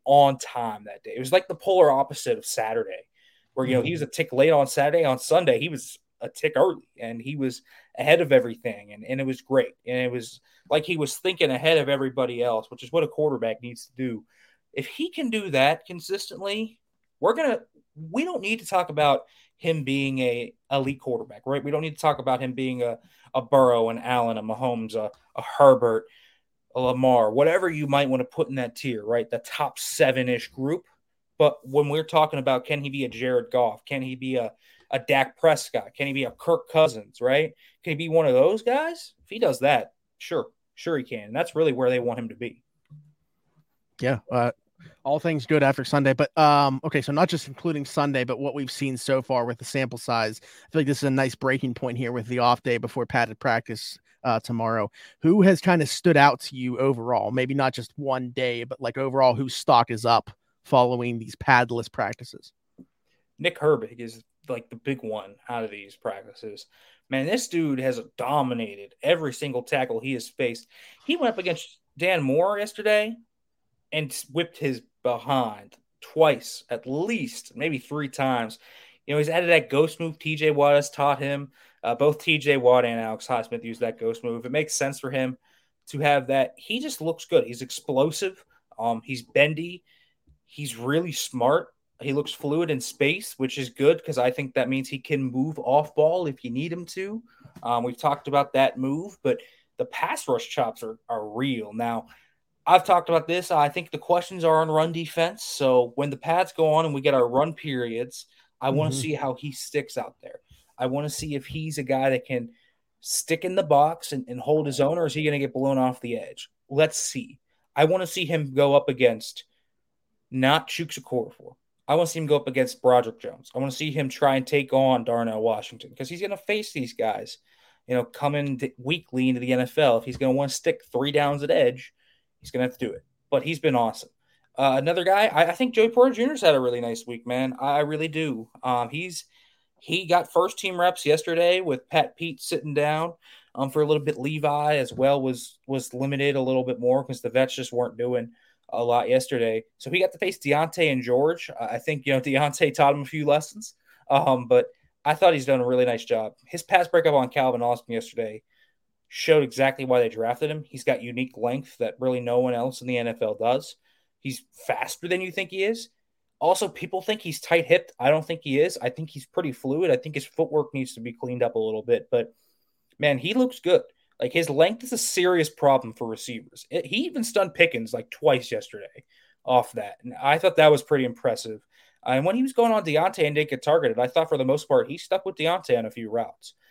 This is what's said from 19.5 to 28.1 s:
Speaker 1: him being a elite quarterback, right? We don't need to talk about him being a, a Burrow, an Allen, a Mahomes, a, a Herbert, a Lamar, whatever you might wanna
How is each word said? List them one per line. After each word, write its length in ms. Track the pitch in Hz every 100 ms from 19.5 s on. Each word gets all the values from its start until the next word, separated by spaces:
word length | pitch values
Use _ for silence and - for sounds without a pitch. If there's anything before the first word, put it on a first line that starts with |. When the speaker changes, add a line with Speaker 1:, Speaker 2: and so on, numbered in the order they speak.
| _
Speaker 1:
him 260 | 170 156
being 360 | 131 139 139 131
a 340 | 123 120 117 _ -
elite 300 | 139 135 139
quarterback, 400 | 131 117 110 - 131
right? 180 | 139
We 80 | 139
don't 100 | 147
need 140 | 160 151
to 60 |
talk 180 | 156 139
about 200 | 131 127
him 140 | 131
being 280 | 127 131 123
a, 180 | 120 113 _ _ _
a 80 | 131
Burrow, 480 | 117 139 127 120 113
an 80 | 117
Allen, 400 | 120 123 117 110
a 60 |
Mahomes, 520 | 110 110 131 120 110 110
a, 160 | 107 - _ -
a 60 |
Herbert, 640 | - - 139 123 117 110 - _ _ _ _ _ _
a 60 | 127
Lamar, 520 | 127 123 131 123 107
whatever 380 | 120 156 180 180
you 160 | 156 143
might 240 | 139
wanna 140 | 139